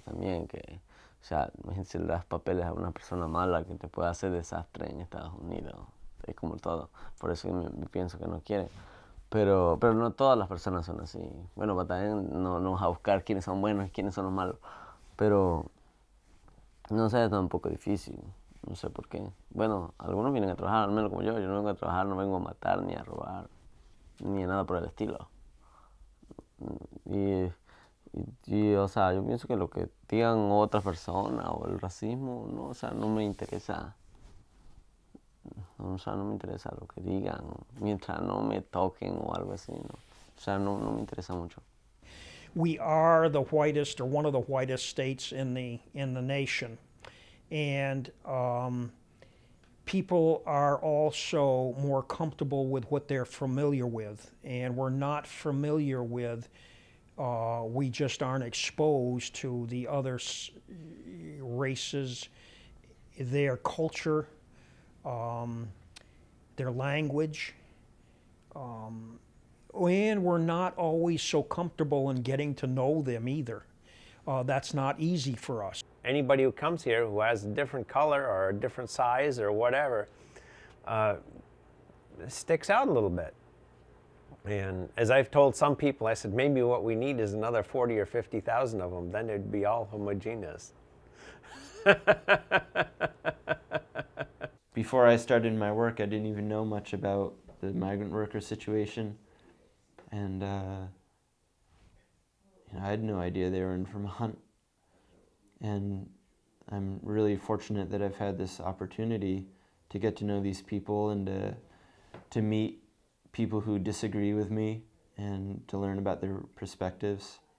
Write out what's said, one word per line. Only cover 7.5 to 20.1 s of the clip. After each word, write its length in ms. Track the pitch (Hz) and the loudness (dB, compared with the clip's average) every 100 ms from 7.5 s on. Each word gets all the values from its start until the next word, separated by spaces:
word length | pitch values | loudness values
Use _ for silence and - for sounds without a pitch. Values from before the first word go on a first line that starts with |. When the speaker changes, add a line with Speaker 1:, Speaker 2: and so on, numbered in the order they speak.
| 90 85 - 78 | -4 -4 -6 -6
Speaker 1:
pienso 300 | - 90 90 | -4 -4 -6
que 100 | 85 | -8
no 140 | 85 | -8
quiere. 280 | - 101 85 - - - - - - | -2 -2 -2 -10 -18 -20 -20 -20 -2
Pero, 480 | 110 101 95 87 78 | 4 6 8 8 6
pero 140 | 117 | 6
no 180 | 110 117 | 6 2
todas 260 | - 135 123 | 4 6 6
las 100 | 92 | 4
personas 380 | 90 - 90 82 | -4 -2 -2 -4
son 160 | 80 | -8
así. 180 | 80 87 80 73 90 - | -8 -10 -10 -10 -14 -4
Bueno, 200 | 104 92 | 0 0
pero 120 | 85 | 0
también 560 | 90 104 107 92 76 | 0 0 0 -2 0
no, 160 | 92 87 | 0 0
no 120 | 95 | 0
vamos 100 | 92 | 2
a 60 | 90 | 2
buscar 360 | 87 - 98 | 2 2 2
quiénes 220 | - 98 92 | 2 -2 0
son 160 | 98 | 0
buenos 260 | 104 101 95 | 2 2 -2
y 40 | |
quiénes 240 | - 98 98 | -2 -4 -2
son 100 | 95 | -2
los 80 | |
malos. 240 | 95 90 - - - - - - - | 0 -2 -4 -12 -18 -20 -20 -20 2
Pero, 520 | 107 101 92 82 - - _ _ _ _ _ - - - - - - | 6 6 6 2 -2 -12 _ _ _ _ _ -20 -20 -20 -20 -20 -2
no 200 | 107 113 | 2 4
sé, 140 | 120 | 4
está 160 | 113 101 | 4 4
un 100 | 92 | 2
poco 200 | 90 - | 0 -2
difícil. 500 | 80 - 101 - - - - - - - | -4 -2 -2 -4 -12 -14 -18 -20 -16 -12
No 80 | - | -8
sé 140 | - | -8
por 180 | - - | -8 -10
qué. 240 | 85 95 95 - | -8 -10 -14 -10
Bueno, 420 | - 110 101 85 - | -2 0 0 -4 -8
algunos 360 | 87 | -2